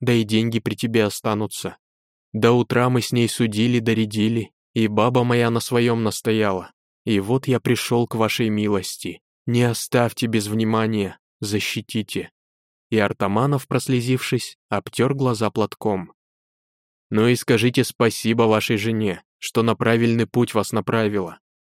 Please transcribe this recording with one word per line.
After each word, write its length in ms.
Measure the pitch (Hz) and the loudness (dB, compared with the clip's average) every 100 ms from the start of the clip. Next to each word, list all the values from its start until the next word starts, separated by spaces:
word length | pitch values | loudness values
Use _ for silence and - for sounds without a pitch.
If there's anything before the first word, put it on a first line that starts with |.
да 120 | 123 | 0
и 120 | 120 | 2
деньги 340 | 107 110 113 113 | 2 0 0 -2
при 160 | - | -4
тебе 300 | 110 117 113 | -4 0 2
останутся". 720 | 104 - 110 107 104 - 95 - _ _ _ _ _ | 0 -2 -4 -4 -4 -8 -10 -12 _ _ _ _ _
До 180 | 113 117 | 0 4
утра 400 | 123 117 120 123 | 4 2 0 2
мы 100 | 127 | 0
с 120 | - | 0
ней 160 | 123 117 | 0 0
судили, 500 | - 117 104 120 123 | 0 0 2 0 0
доредили, 720 | 113 110 110 107 107 117 101 _ _ | 0 0 0 0 0 0 -4 _ _
и 160 | 117 110 | 0 2
баба 340 | 107 117 127 | 2 2 2
моя 280 | 120 120 117 | 2 2 2
на 100 | 117 | 0
своём 420 | - 120 120 117 | 0 0 2 2
настояла. 680 | 110 - 117 110 104 95 82 _ _ _ | -2 -2 0 0 0 -2 -6 _ _ _
И 160 | 123 101 | -2 0
вот 260 | 98 131 135 | 2 0 0
я 140 | 120 | 0
пришёл 480 | - 120 - 120 117 | 2 0 0 0 0
к 80 | 113 | 0
вашей 320 | 110 - 113 | 0 0 0
милости. 720 | 107 107 101 92 - - - _ _ - | 0 0 -2 -4 -10 -12 -12 _ _ -2
"Не 180 | 120 | 2
оставьте 640 | 120 113 - 127 117 - 117 | 2 0 -2 0 0 -2 -2
без 200 | 110 104 | -2 -2
внимания, 720 | 110 110 113 110 107 95 - _ _ | -2 0 0 0 -2 -4 -8 _ _
защитите!" 920 | 104 104 - 120 - 113 101 101 - _ _ _ _ _ _ | -4 -4 -4 -6 -6 -6 -4 -8 -8 _ _ _ _ _ _
И 100 | 110 | 0
Артаманов, 680 | 101 - 98 107 139 139 - | 0 0 0 2 2 0 -2
прослезившись, 880 | 131 - 127 117 127 - 123 - - _ | -2 0 -2 0 -2 0 -4 -4 -14 _
обтёр 440 | 104 - - 120 | -6 -4 -2 0
глаза 360 | 139 131 110 104 | 0 -2 0 -2
платком. 640 | - 104 - 110 95 85 _ _ _ _ _ _ _ _ _ _ | 0 -2 -2 -4 -4 -6 _ _ _ _ _ _ _ _ _ _
"Ну 180 | 107 117 | 2 2
и 80 | 123 | 2
скажите 480 | - 117 120 127 | 2 2 2 2
спасибо 600 | 117 - 117 - 113 113 | -2 0 0 0 0 2
вашей 340 | 113 107 - 110 | 4 2 2 -2
жене, 440 | 110 110 107 87 - _ | -2 -2 -2 -4 -10 _
что 240 | - 113 | -4 0
на 140 | 113 107 | 0 0
правильный 500 | 113 117 117 117 110 | 0 2 2 2 0
путь 280 | 123 120 | 0 0
вас 180 | 110 101 | 0 -2
направила. 680 | 113 - 113 107 101 87 - _ _ | -2 -2 0 0 -2 -6 -10 _ _